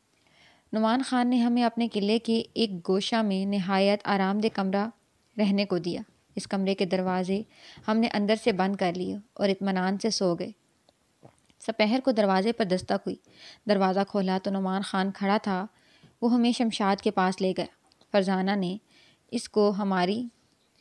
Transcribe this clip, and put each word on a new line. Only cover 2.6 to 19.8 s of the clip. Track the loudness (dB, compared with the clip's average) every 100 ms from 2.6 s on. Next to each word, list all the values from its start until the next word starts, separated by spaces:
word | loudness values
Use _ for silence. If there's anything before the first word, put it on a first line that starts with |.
| -2 -2
गोशा | -2 -2 0 -2
में | 0 -2 -2
नहायत | -2 0 2 2 2 0
आरामदेह | 0 0 0 -2
कमरा | -2 -2 -2 -2 -8 _ _ _ -2
रहने | 2 2
को | 0 -2
दिया। | -2 -6 -10 _ _ -10
इस | -6
कमरे | -2 0
के | 0 0
दरवाजे | 0 0 -2 0 -2 -6 -16 -20 -10 -2
हमने | 0 0
अंदर | 0 0 0
से | 0
बंद | 0 0 0
कर | -2
लिए | -2 -6 -8 -10 -2
और | 0
इत्मीनान | 0 -2 0 -2 -2
से | -2
सो | 0 0
गए। | -2 -6 -14 _ _ _ _ _ _ -20 _ _ _
सपहर | -4 0 2 2
को | 2
दरवाजे | 2 4 2 2
पर | 0
दस्तक | 0 -2 -2 -4 -4
हुई। | -10 _ -20 -20 -8 0
दरवाज़ा | 2 2 0
खोला | -2 -2 0 -2
तो | -2
नुमान | -2 -2 -2
खान | -2 -2 -2
खड़ा | -2 0 0
था। | 0 -4 -6 _ _ _ -20 _
वो | 0
हमें | 2 2
शमशाद | 2 -2 0 0 0
के | 0
पास | 2 0 0
ले | -2
गया। | -2 -6 _ _ _ _
फरजाना | 0 2 0 0 0
ने | -2 -6 _ _ _ _ _
इसको | -8 -4 2 2
हमारी | 2